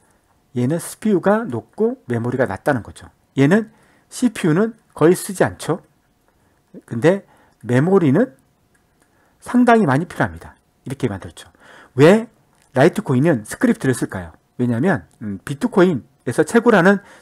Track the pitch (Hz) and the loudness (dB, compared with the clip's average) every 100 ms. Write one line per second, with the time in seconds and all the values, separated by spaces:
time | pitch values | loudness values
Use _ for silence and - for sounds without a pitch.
0 | _ _ _ _ _ 120 123 165 - - | _ _ _ _ _ -4 -2 -4 -8 -6
1 | 214 185 190 214 220 117 - - 226 262 | -2 0 0 -2 -2 -8 -10 -4 -4 -4
2 | - 117 120 131 110 95 - 123 95 - | -6 -4 -4 -2 -2 -2 -4 -4 -6 -18
3 | 87 _ _ 135 139 208 220 _ _ _ | -20 _ _ 0 2 2 0 _ _ _
4 | _ - 247 - 180 156 226 - _ - | _ -4 -4 -2 0 0 0 -6 _ 0
5 | 156 180 - 185 131 87 - 180 - _ | 2 2 -2 -4 -4 -2 -8 -8 -10 _
6 | _ _ _ _ _ _ _ - - 117 | _ _ _ _ _ _ _ -20 -12 -2
7 | 151 196 - _ _ _ 113 123 170 196 | 0 0 -6 _ _ _ -2 0 2 2
8 | 156 147 262 - _ _ _ _ _ _ | 2 2 0 -6 _ _ _ _ _ _
9 | _ _ _ _ - 247 247 233 165 131 | _ _ _ _ -4 2 4 4 2 0
10 | 170 - 113 80 - _ _ _ 123 131 | -4 -6 -6 -6 -20 _ _ _ -14 -8
11 | 117 95 92 - - _ - - - 127 | -6 -8 -14 -20 -20 _ -20 -20 -10 4
12 | 151 220 226 _ _ _ _ 123 165 - | 6 6 0 _ _ _ _ 0 2 0
13 | - 127 160 127 107 - 233 - 131 123 | -2 0 2 0 -4 -4 -2 0 -2 -4
14 | - 95 85 - _ - 123 117 185 123 | -6 -10 -12 -18 _ -6 -4 -2 -2 -2
15 | - _ 104 98 - 143 240 202 180 131 | -6 _ -12 -10 -12 -8 -4 2 2 0
16 | - _ - 120 151 233 240 208 180 202 | -8 _ -6 -4 0 2 4 4 4 2
17 | - - | -2 -20